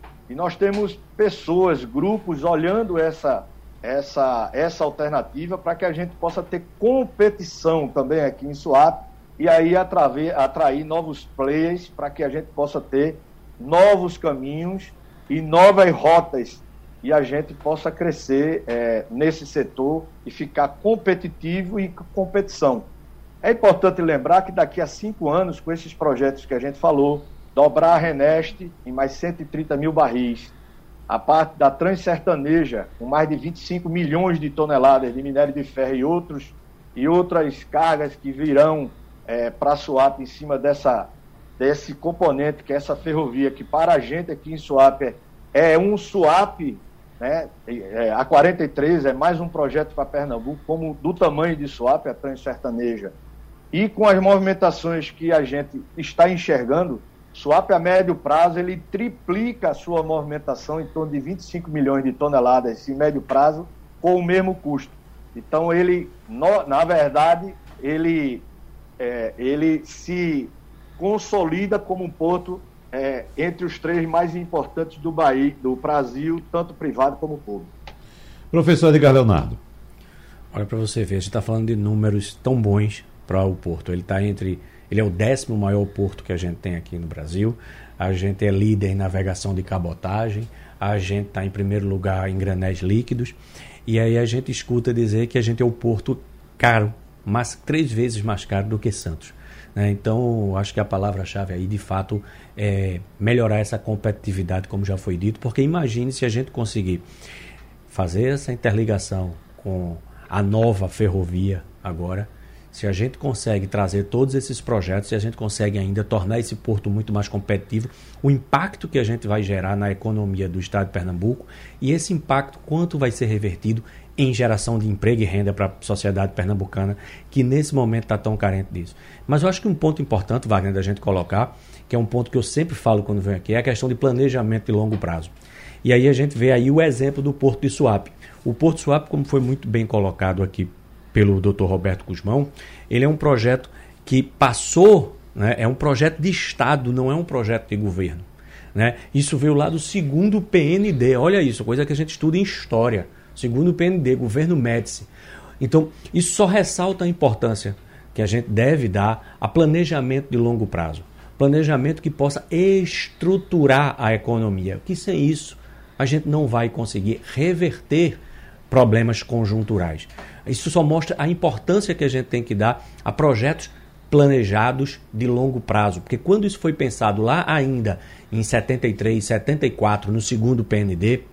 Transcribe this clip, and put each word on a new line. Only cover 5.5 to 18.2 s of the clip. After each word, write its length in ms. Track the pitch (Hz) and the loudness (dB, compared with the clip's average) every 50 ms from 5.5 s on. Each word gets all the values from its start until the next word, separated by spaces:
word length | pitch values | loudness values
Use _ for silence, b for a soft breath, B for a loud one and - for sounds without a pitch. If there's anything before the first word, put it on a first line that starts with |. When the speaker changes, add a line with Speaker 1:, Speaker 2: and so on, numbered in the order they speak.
| 190 180 | -8 -6
Speaker 1:
pra 160 | - 170 170 | -4 -6 -6
que 100 | 170 185 | -2 -2
a 80 | 180 165 | -4 -4
gente 240 | 156 180 175 - | -4 -6 -8 -8
possa 260 | - - 170 170 196 170 | -6 -6 -4 -4 -4 -8
ter 220 | - - 170 170 - - - | -6 -8 -8 -8 -10 -10 -2
competição 1080 | 202 233 254 269 254 - - - 208 214 208 208 180 165 - - - 165 160 160 147 | 0 2 2 2 0 -2 0 2 2 2 2 0 -12 -14 -10 -4 0 0 2 2 0
também 360 | 123 - 147 135 131 151 160 147 | -2 -2 -2 -2 0 0 0 0
aqui 240 | 135 120 - - | 0 -2 -4 -10
em 80 | 143 143 | -12 -12
Suape 500 | 143 - 165 139 139 151 165 160 - - - - - - - - - | -8 -2 2 6 6 6 6 4 0 -8 -18 -20 -20 -20 -20 -10 -2
e 100 | 151 165 | 2 4
aí 280 | 165 165 165 170 175 | 6 6 6 6 4
atrave-, 540 | 185 180 180 185 180 151 135 123 139 156 165 | 2 2 0 2 2 2 2 2 0 -4 -2
atrair 520 | - 139 135 135 - 156 160 139 135 143 156 | 0 0 0 0 0 2 0 2 2 0 -4
novos 460 | 151 156 170 165 160 147 - - - - | -4 -4 -4 -4 -6 -10 -12 -14 -16 -6
players 520 | - 135 135 147 156 160 170 175 175 175 - | -4 -2 0 0 0 0 0 -2 -4 -6 -12
pra 200 | - - 143 143 | -12 -8 -8 -8
que 160 | - - 156 | -6 -4 -6
a 60 | 139 | -4
gente 160 | 127 156 151 - - | -4 -6 -10 -10 -4
possa 260 | - 143 147 - 147 | -4 -4 -2 -4 -6
ter 380 | 135 - - 135 143 - 117 - - - - - - - - - | -8 -2 0 0 0 0 -2 -6 -16 -20 -20 -20 -20 -20 -20 -14
novos 560 | 117 135 160 175 190 208 202 185 180 175 - | -6 0 6 6 8 8 8 6 4 -2 -6
caminhos 760 | - - 160 143 131 127 139 147 156 170 180 190 190 - - - - b b b b b - | -4 -4 -4 -4 -4 -6 -8 -8 -6 -6 -6 -6 -8 -10 -14 -20 -20 b b b b b -6
e 140 | 139 160 160 | -6 -4 -2
novas 500 | 156 156 170 185 202 196 196 190 180 156 | 2 6 8 8 8 10 8 6 6 6
rotas 720 | - - 151 165 170 165 - - 131 117 - - - - - - - - - - - - | 4 4 6 6 6 4 2 -4 -6 -6 -6 -10 -20 -20 -20 -20 -20 -20 -20 -20 -10 -2
e 100 | 127 151 | 2 2
a 80 | 151 | 2
gente 320 | 139 120 135 147 156 - 160 | 2 2 -4 -6 -6 -6 -10
possa 380 | 143 - 151 160 151 - 165 | -8 -4 -4 -4 -2 -4 -6
crescer, 760 | 160 - 170 170 147 147 | -4 -2 -2 -4 -4 -4